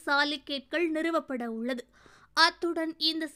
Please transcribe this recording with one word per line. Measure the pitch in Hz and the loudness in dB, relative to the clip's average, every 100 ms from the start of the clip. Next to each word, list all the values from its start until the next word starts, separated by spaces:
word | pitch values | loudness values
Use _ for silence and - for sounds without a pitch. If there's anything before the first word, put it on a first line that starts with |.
| - | 0
சாலிக்கேட்கள் | 285 294 294 - 277 - 311 339 | 2 2 -2 -6 -8 -4 -2 0
நிறுவப்பட | 311 330 330 311 254 233 | 0 0 0 -2 -6 -6
உள்ளது. | 226 240 247 - _ - - - | -4 -4 -6 -8 _ -20 -20 -4
அத்துடன் | 302 339 349 339 330 320 320 | 4 4 4 -2 -2 -4 -2
இந்த | 311 320 311 | -2 -2 -4